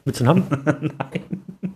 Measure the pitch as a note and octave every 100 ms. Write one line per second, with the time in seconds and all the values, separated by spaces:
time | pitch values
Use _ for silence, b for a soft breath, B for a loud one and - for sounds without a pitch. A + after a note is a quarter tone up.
0 | - - B2 F3+ F#3 C#3 D3+ D3 D#3 -
1 | - - - - - - F#3+